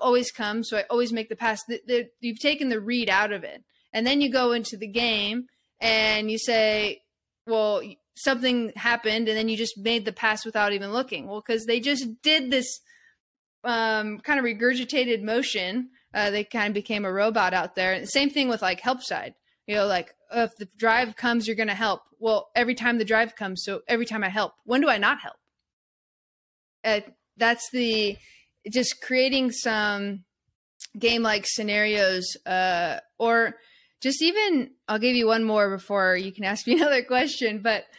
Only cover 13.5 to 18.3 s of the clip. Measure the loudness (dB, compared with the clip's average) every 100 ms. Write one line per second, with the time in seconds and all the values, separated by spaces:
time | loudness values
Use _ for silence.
13.5 | _ -2 0 0 0 -2 -6 -2 0 0
14.5 | 2 0 0 -2 0 2 0 0 0 0
15.5 | -2 -2 -4 -6 _ _ -2 0 0 -2
16.5 | -2 -2 -2 -4 -4 -2 0 2 2 2
17.5 | 0 -2 0 0 0 0 0 2